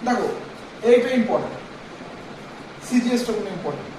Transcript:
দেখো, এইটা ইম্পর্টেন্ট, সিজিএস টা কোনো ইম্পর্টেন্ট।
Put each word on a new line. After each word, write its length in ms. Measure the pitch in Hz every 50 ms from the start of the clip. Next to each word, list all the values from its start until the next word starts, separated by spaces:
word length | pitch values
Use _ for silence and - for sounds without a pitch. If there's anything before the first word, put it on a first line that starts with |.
| 233
দেখো, 220 | 247 247 214 170 - - - - - - - - - - - 220 233
এইটা 180 | 247 240 240 254 262 247
ইম্পর্টেন্ট, 360 | 214 196 - - - - - - - - - - - - - - - - - - - - - - - - - - - - - - - -
সিজিএস 340 | 247 247 226 240 247 233 -
টা 60 | - 214 202
কোনো 120 | 196 190 180
ইম্পর্টেন্ট। 340 | 165 151 147 143 139 139 - -